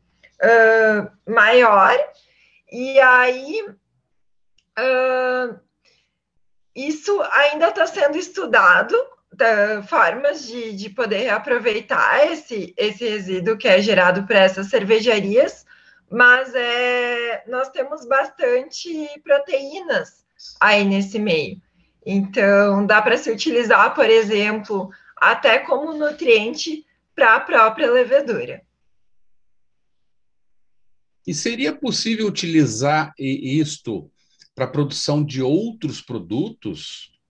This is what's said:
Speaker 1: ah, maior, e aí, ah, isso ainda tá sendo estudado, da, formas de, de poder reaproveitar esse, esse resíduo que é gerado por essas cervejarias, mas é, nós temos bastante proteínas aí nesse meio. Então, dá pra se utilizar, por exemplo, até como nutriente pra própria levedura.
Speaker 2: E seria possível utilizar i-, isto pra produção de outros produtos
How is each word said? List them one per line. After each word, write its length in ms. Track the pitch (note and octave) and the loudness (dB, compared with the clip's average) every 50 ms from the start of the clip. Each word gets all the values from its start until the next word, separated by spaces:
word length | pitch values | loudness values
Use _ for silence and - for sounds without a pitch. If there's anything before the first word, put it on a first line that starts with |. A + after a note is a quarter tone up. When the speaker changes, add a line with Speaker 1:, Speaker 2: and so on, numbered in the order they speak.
| _ _ _ _ _ _ _ - | _ _ _ _ _ _ _ 0
Speaker 1:
ah, 680 | - A3+ A#3 A3+ A3+ A3 A3+ A3+ A3 A3 G#3+ G#3 G3 - _ _ - | 2 4 4 6 6 4 4 4 2 2 0 -2 -4 -8 _ _ -8
maior, 680 | - A3+ A#3 G#3 A3 A#3+ B3 B3 A3+ G#3 G3 G3 A3+ A#3+ C4 D5 - _ _ _ _ _ _ _ _ _ _ _ - | -2 2 4 4 6 6 6 6 6 6 6 4 4 2 0 -2 -6 _ _ _ _ _ _ _ _ _ _ _ -14
e 260 | - A#3+ B3+ C4+ C4+ C4+ | -10 -8 -4 2 4 6
aí, 680 | C4 B3+ B3 B3 B3 B3+ B3+ C4 C4+ C#4+ F4+ A4+ G4+ G#4 - _ _ _ _ _ _ _ _ _ _ _ _ _ _ _ _ _ _ _ - | 6 8 6 6 4 2 -2 -4 -8 -8 -8 -8 -8 -10 -16 _ _ _ _ _ _ _ _ _ _ _ _ _ _ _ _ _ _ _ -8
ah, 840 | A3 A#3+ C4 B3+ B3+ B3+ C4 B3+ B3+ B3+ B3+ B3+ B3+ B3+ A#3+ G3+ F3+ _ _ _ _ _ _ _ _ _ _ _ _ _ _ _ _ _ _ _ _ _ _ - | -4 -2 0 0 0 0 0 0 -2 -2 -2 -2 -4 -6 -8 -10 -14 _ _ _ _ _ _ _ _ _ _ _ _ _ _ _ _ _ _ _ _ _ _ -14
isso 440 | - C4+ D4 D#4 D#4 - G4+ G4+ G4 - - | -10 -8 -8 -8 -6 -2 -2 -2 -2 -2 0
ainda 400 | - B3+ C#4+ D4 D4+ D#4 E4 E4 | 2 2 2 2 2 0 0 0
tá 140 | D#4+ - D#4+ | 0 0 -2
sendo 280 | - - - C#4+ D4 D4+ | -2 0 -2 -2 0 0
estudado, 800 | E4+ F#4 - - G4 F4+ A#3+ A3 A3 F#3+ F3 F3 F3 G#3+ A3+ F#4 A#4+ C#5 - - _ _ _ _ | -4 -8 -8 -8 -8 -4 0 2 4 6 6 6 4 2 0 -2 -2 -2 -4 -10 _ _ _ _
da, 500 | - A3+ A3+ A3 G#3 G3+ G#3 G#3+ G#3 G#3 | 0 0 2 2 2 0 0 -2 -6 -6
formas 640 | - E4 C#4+ G3+ E3+ G3 A#3+ C#4+ C#4+ - D4+ B3+ | -2 0 2 2 2 0 -2 -4 -4 -4 -4 -10
de, 260 | A3 A#3 B3 A#3 A3 G#3 | -12 -12 -10 -10 -10 -10
de 160 | F#3+ G3+ A3 | -12 -12 -12
poder 300 | - - A#3+ G3+ G#3 G3 | -6 -6 -4 -4 -2 -4
reaproveitar 1120 | A#3 A#3+ G3+ A3 - C#4+ B3 A#3+ G#3+ B3 G#3 A3+ A3+ - - E3+ - G#2 C#3 B3 D4 F4 | -2 -2 -4 -4 -2 -2 -2 -2 0 -2 -2 -4 -4 -4 -2 0 2 2 4 4 2 2
esse, 420 | E4+ D#4 - - B3 G#3 F3 - - | 0 -6 -10 -10 -10 -10 -10 -8 -6
esse 300 | - G3+ G#3+ G#3+ - A#3+ | -4 -4 -4 -4 -6 -6
resíduo 500 | A3+ G#3+ G#3 F#3+ F#3 F#3+ F#3 F3 A3 A3+ | -6 -6 -6 -8 -6 -6 -4 -4 -4 -4
que 100 | G3+ - | -2 2
é 140 | A#3 F#3+ F#3+ | 2 4 4
gerado 440 | G3+ A3 G3+ F#3 F3+ F3+ F3+ G3 G3 | 4 2 2 4 4 4 2 0 -2
por 100 | - A3+ | 0 4
essas 320 | G3 F#3+ F#3+ F#3+ F#3+ G3 | 4 4 4 2 -2 -6
cervejarias, 1000 | G3 - A3+ G3+ G3 A3+ A3 G#3+ B3 A3 G#3 F#3+ G3 G#3 B3 D4+ - - - _ _ _ _ _ _ _ _ _ - | -2 -2 -2 2 2 0 2 2 2 0 0 0 0 2 2 2 2 -2 -12 _ _ _ _ _ _ _ _ _ -6
mas 440 | - B3 B3 B3 B3 C4 C4 B3+ A#3 | 2 4 6 6 6 4 2 -4 -6
é, 880 | B3+ A#3+ A#3+ A#3+ A#3+ B3 B3 B3 B3 B3 A#3+ A#3+ A#3+ A#3+ A#3 A3+ - - | -6 -4 -4 -4 -2 -2 -2 -2 -2 -4 -4 -4 -6 -6 -6 -8 -10 -10
nós 220 | G#3+ B3 B3+ C4+ C4+ | -10 -8 -8 -8 -8
temos 380 | - E4 C4 C#4 D4+ D4 B3 | -6 -8 -8 -8 -8 -12 -6
bastante 840 | A#3+ C4+ C4+ D4 C#4 - - E4 B3 B3 B3+ C4+ - - - - F4 E4 D#4 D4+ D4 D4 D#4 - | -2 -2 -2 -2 -4 -6 -4 -2 0 0 -2 -4 -6 -14 -14 -12 -10 -10 -10 -10 -10 -14 -10 -2
proteínas 1000 | - C#4 C#4+ C#4+ - D#4+ C#4 C4+ C#4 D#4 G4 F#4 E4 B3 F#3 - - _ _ _ _ _ _ - - - - | 0 0 0 0 -2 -4 -4 -4 -6 -12 -12 -6 -4 -4 -4 -4 -8 _ _ _ _ _ _ -20 -12 -4 0
aí 240 | - G#3 G#3 G#3 G3+ | 2 2 4 2 2
nesse 360 | G3 G3 G3 G3 G3 - A3 | 0 0 -2 -4 -4 -6 -6
meio. 420 | G#3 G#3 E3 D#3+ C#3+ G2 G2 - _ _ _ _ _ _ _ _ - | -2 -2 -2 -2 -4 -6 -10 -16 _ _ _ _ _ _ _ _ -10
Então, 800 | - G3 G3 G3 G3 - A#3+ G3+ G3 G3+ G3+ G#3 G3+ G3 G3 G3+ | -4 -4 -4 -4 -2 -2 0 2 4 4 4 4 2 2 0 2
dá 160 | G3 G#3+ G#3+ | 2 2 2
pra 160 | G#3+ G#3+ A3+ | 4 2 0
se 120 | C#4+ - - | 0 0 -4
utilizar, 640 | A3+ G#3 - D#4+ A#3 A#3+ A#3+ G#3+ A3+ G3 G#3 B3+ - | -4 -4 -2 -2 0 0 2 4 4 4 4 2 2
por 160 | - B3 A3 | 2 4 4
exemplo, 800 | A3+ A3+ A3 G3+ A3 G3+ G#3 G#3+ A3 A3 G3+ - G#3+ F#3+ F#3 - - - _ _ - | 4 4 4 2 0 -2 -2 -2 -4 -6 -6 -6 -6 -6 -6 -8 -14 -20 _ _ -4
até 420 | - - G3 A#3 - - B3+ A3 B3+ | 0 2 2 2 2 2 2 2 2
como 340 | - - - C4 D4+ D#4+ D#4 | 0 -2 -4 -2 -4 -6 -6
nutriente 920 | D4+ D4+ D4 D4+ - F4 C4 A3+ G#3+ G#3+ A#3 D#4 - - E4+ D4+ D4+ - _ _ _ _ _ - | -4 -4 -4 -4 -2 2 4 4 4 2 -2 -8 -8 -8 -10 -10 -12 -14 _ _ _ _ _ -2
pra 260 | - B3+ A3+ A3 B3+ | 2 4 4 4 2
própria 520 | - - E4 A#3+ A3 A3 A3 A3 D#4 A#3 | 2 0 2 4 4 4 2 0 0 2
levedura. 680 | A#3+ B3+ B3 G#3 C4 C#4+ D#4 A#3+ G#3+ C#3 A#2+ B2 C3+ - _ _ _ _ _ _ _ _ _ _ _ _ _ _ _ _ _ _ _ _ _ _ _ _ _ _ _ _ _ _ _ _ _ _ _ _ _ _ _ _ _ _ _ _ _ _ _ _ _ _ _ _ - | 2 2 2 2 2 0 0 0 -6 -6 -6 -10 -12 -18 _ _ _ _ _ _ _ _ _ _ _ _ _ _ _ _ _ _ _ _ _ _ _ _ _ _ _ _ _ _ _ _ _ _ _ _ _ _ _ _ _ _ _ _ _ _ _ _ _ _ _ _ -12
Speaker 2:
E 60 | - E3 | -10 -8
seria 420 | - - A#3 A#3+ A#3 C4+ D4+ D4+ | -6 -6 -6 -6 -4 -4 -6 -6
possível 500 | - - A#3+ - - - A3+ A3+ G#3+ A3 | -6 -6 -6 -6 -4 -4 -4 -4 -4 -4
utilizar 880 | G3+ - - F#3 E3+ E3 D#3 D3 A#2+ G#2+ A2 C3 C#3+ D3+ D#3 D3 D3+ - - | -6 -6 -6 -6 -2 0 0 0 0 -2 -4 -2 -2 0 -2 -2 -6 -10 -10
i-, 400 | C#3 C3+ C3+ C3+ - C3 C3+ D#3 | -8 -6 -6 -6 -6 -4 -2 -2
isto 500 | D3+ D3 - - - A#2+ G#2+ F#2 - _ _ _ _ _ _ _ _ _ - | -2 -2 -6 -12 -10 -10 -10 -10 -12 _ _ _ _ _ _ _ _ _ -8
pra 120 | - C3 | -8 -8
produção 560 | - - D3 D3 C3+ - - - - D3 D3+ D3 | -6 -2 -4 -4 -4 -4 -6 -4 -2 -2 -2 -2
de 180 | - B2 C3 | -4 -4 -4
outros 600 | C3 B2+ D3 F#3 A3 A#3 A3 - - C#3+ A#2 - | -2 0 0 -2 -2 -4 -10 -8 -8 -10 -10 -10
produtos 1080 | - - A#2+ A2 F2 E2+ G#2 B2+ F#3 A3 - _ - G#2+ F2+ C#3+ - - - - - _ _ _ _ | -12 -12 -12 -10 -8 -6 -6 -6 -6 -6 -8 _ -12 -12 -12 -12 -14 -18 -18 -20 -20 _ _ _ _